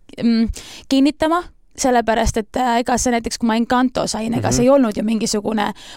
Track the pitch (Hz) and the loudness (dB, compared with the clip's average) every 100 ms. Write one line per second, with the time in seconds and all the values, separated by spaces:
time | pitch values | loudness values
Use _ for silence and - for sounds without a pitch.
0 | - - 233 226 220 - - - - 269 | -20 -4 0 2 0 -4 -12 -20 -2 2
1 | 285 - 311 339 349 _ _ - 262 247 | 2 2 0 0 -4 _ _ -4 0 2
2 | 226 220 220 226 208 254 254 233 247 233 | 2 0 0 -2 -4 -2 0 0 0 -2
3 | 254 233 233 - 233 226 233 247 262 - | 0 -2 -4 -4 0 0 2 2 2 -2
4 | - 214 226 233 - 247 254 277 226 - | -4 -4 -4 -2 0 2 4 4 4 0
5 | 214 220 226 208 208 220 - - - | -2 -2 -2 -2 -2 -2 -2 -6 -18